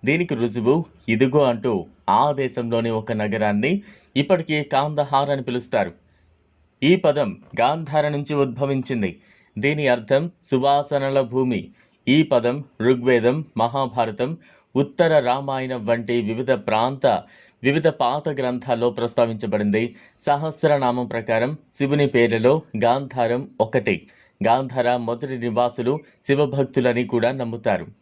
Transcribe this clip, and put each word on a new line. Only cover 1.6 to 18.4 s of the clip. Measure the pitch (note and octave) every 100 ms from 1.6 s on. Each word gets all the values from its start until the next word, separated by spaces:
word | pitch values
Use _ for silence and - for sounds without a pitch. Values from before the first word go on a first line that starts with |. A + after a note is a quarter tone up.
| A#2+ G#2 E2 _ -
ఆ | G3+ C#3+
దేశంలోని | C#3 C3 B2+ A#2 A#2 A#2
ఒక | A2 G#2+
నగరాన్ని | A2 G#2 A2 G#2+ G#2 C3 G3 - - _ -
ఇప్పటికీ | C#3+ F#3 E3 D3+
కాందహార్ | C#3+ C3+ D3 D3 C#3 C#3 C#3+
అని | C#3
పిలుస్తారు. | B2+ B2 A#2 A#2 F2+ - _ _ _ _ _ _ _ _
ఈ | C#3 F#3
పదం | E3 D3 B2 F2 - A2
గాంధార | A#2 D#3 D3+ D3+ D3
నుంచి | D3 C#3+ D3
ఉద్భవించింది. | C#3 A#2 C#3 C#3 B2+ B2+ F#2+ E2+ _ _ _ -
దీని | C3 D3+ C#3+
అర్థం | B2 A2 C3+ E3+ - -
సువాసనల | C3 C#3 C#3+ C#3+ C#3+ C3+ C3+
భూమి. | B2+ B2+ C3 A2+ - _ _ _ -
ఈ | C#3+
పదం | D#3 B2 A#2 C3+ C#3+ _
ఋగ్వేదం, | A2+ C3 A#2+ B2 A2+ D3 D3+ -
మహాభారతం, | A#2 C3+ C3 A2+ A2+ G#2 C3 E3 _ _ _ B2+
ఉత్తర | C#3+ - E3+ D#3
రామాయణం | B2 B2+ C#3 C3+ C3 B2 G#2+
వంటి | A#2 A2+ A#2+
వివిధ | G#2+ A2 C3
ప్రాంత, | B2 A2 G#2+ A#2+ C3+ C3+ G2 - - - _
వివిధ | B2 D3 D#3
పాత | D3 B2 C#3 D3+
గ్రంథాల్లో | C#3